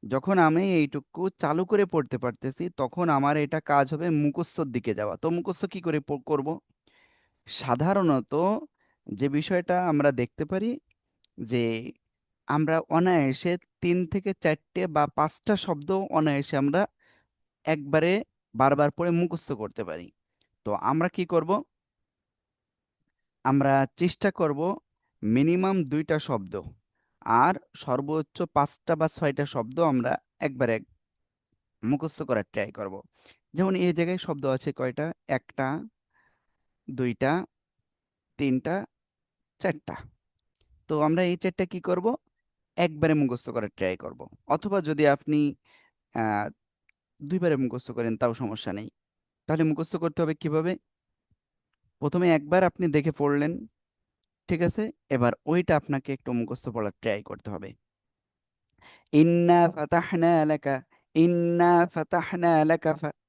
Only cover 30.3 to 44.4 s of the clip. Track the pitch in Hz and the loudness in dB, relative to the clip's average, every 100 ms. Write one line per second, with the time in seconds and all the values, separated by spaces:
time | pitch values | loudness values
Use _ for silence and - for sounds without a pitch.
30.3 | _ 151 127 123 110 - _ _ _ _ | _ -6 -2 0 -2 -4 _ _ _ _
31.3 | _ _ _ _ _ 113 139 160 - 135 | _ _ _ _ _ -2 -2 -2 -8 -4
32.3 | 117 98 - 101 - 101 95 - _ _ | -2 -2 -6 -6 -6 -10 -12 -18 _ _
33.3 | _ _ 151 190 185 180 160 170 185 - | _ _ -2 0 2 0 0 -2 -2 -6
34.3 | 147 135 131 - - 131 123 156 - _ | -4 -2 -2 -2 -4 -6 -4 -8 -8 _
35.3 | 131 _ - 131 151 226 _ _ _ _ | -4 _ -6 -4 -4 -10 _ _ _ _
36.3 | _ _ _ _ _ - 131 123 110 131 | _ _ _ _ _ -14 -4 -4 0 0
37.3 | 165 - _ _ _ _ _ _ _ _ | 0 -4 _ _ _ _ _ _ _ _
38.3 | _ 139 131 156 185 208 _ _ _ _ | _ 0 0 0 -4 -6 _ _ _ _
39.3 | _ _ _ 190 - - - - _ _ | _ _ _ -4 -4 -8 -14 -16 _ _
40.3 | _ _ _ _ _ _ 156 151 165 180 | _ _ _ _ _ _ 0 2 2 0
41.3 | 175 190 - 185 180 180 180 196 254 _ | 0 -4 -4 -6 -4 -2 0 0 -4 _
42.3 | _ _ _ _ - 170 151 160 151 139 | _ _ _ _ 0 0 2 2 4 2
43.3 | 123 - 117 104 - 92 92 - 62 65 | 0 -4 -6 -6 -2 -2 -2 -8 -14 -20
44.3 | - | -20